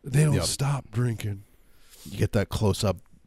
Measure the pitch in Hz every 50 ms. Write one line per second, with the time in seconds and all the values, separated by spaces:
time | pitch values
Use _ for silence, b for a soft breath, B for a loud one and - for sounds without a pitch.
0 | - 147 127 143 156 151 104 95 85 82 - - 143 139 143 131 - - - 117
1 | 123 123 113 107 - 107 101 98 104 _ - _ b b b b b b b b
2 | b - - 104 107 - - 107 98 - - - 107 101 95 - - 101 90 -
3 | - - - - _